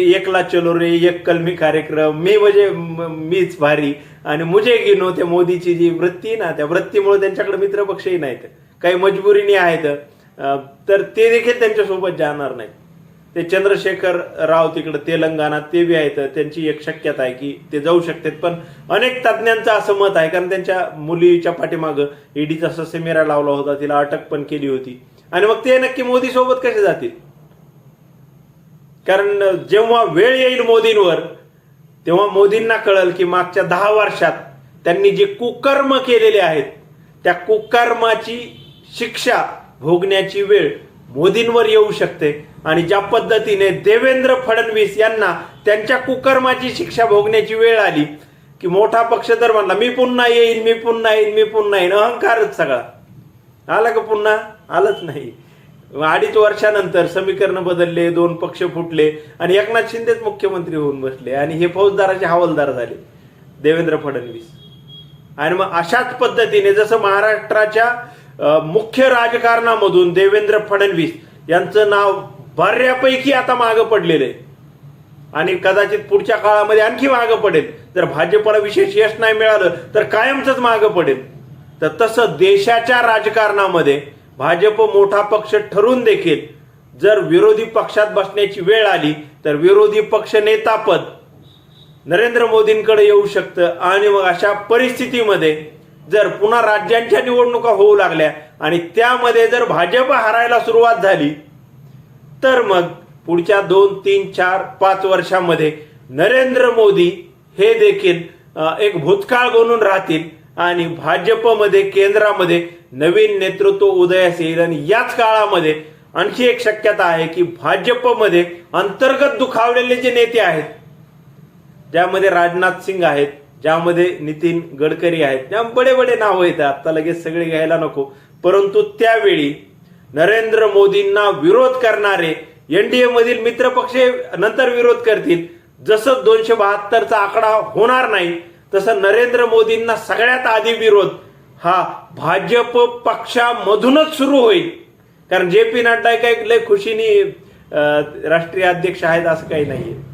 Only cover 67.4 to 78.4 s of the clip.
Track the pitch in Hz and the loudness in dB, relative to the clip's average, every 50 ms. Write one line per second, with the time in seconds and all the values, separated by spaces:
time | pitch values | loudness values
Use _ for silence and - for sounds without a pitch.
67.4 | - - 208 214 214 214 - 220 233 240 240 240 - - - - - - - - | -2 -2 0 0 0 0 2 0 0 0 -2 -6 -10 -16 -20 -20 -20 -20 -10 -4
68.4 | - 147 151 156 156 156 175 220 214 - - 254 262 262 254 240 233 233 233 247 | 0 2 2 2 0 0 -2 -2 -2 -2 0 2 4 4 4 2 0 0 -2 0
69.4 | 233 233 233 233 233 233 226 208 196 190 170 180 180 175 170 185 196 196 202 214 | 0 2 2 2 2 0 0 2 0 2 4 4 2 2 2 2 2 4 2 2
70.4 | 208 202 214 208 - - 202 196 202 196 185 165 160 135 - - - - - - | 2 2 0 0 0 0 0 0 0 0 0 -2 -2 -4 -4 -10 -18 -20 -20 -14
71.4 | - - 160 180 190 175 - 208 214 202 208 202 202 202 196 196 - - - - | -4 -2 0 0 0 0 2 2 2 2 2 2 2 0 0 -4 -8 -14 -18 -20
72.4 | - - - 156 170 196 220 240 254 254 254 254 262 262 262 254 254 269 269 254 | -20 -10 -4 -2 0 0 0 0 0 0 0 2 2 0 0 0 0 0 0 0
73.4 | 247 247 254 247 240 226 220 220 220 - 220 202 170 170 160 143 131 120 - - | 0 0 0 0 0 0 2 0 2 2 0 0 0 0 0 0 0 -2 -6 -12
74.4 | - - - _ - - - - - - - - - - - - - - - 147 | -18 -20 -20 _ -20 -20 -20 -20 -20 -20 -20 -20 -20 -20 -20 -20 -18 -10 -6 -4
75.4 | 165 185 185 175 180 190 190 202 202 196 208 208 - - 202 196 180 - 220 208 | -2 -2 -2 0 0 0 2 2 0 0 -2 -6 -4 0 0 0 0 0 -2 0
76.4 | 214 208 214 208 208 208 214 220 214 220 - - 262 277 262 240 233 220 226 202 | 2 2 2 2 2 4 4 4 2 2 0 -2 0 0 0 0 2 0 0 0
77.4 | 202 196 170 156 135 - - - - - - 180 165 143 135 147 170 175 202 214 | 0 2 0 0 -2 -2 -10 -18 -16 -8 -4 -4 -2 -2 -2 -2 -2 2 2 2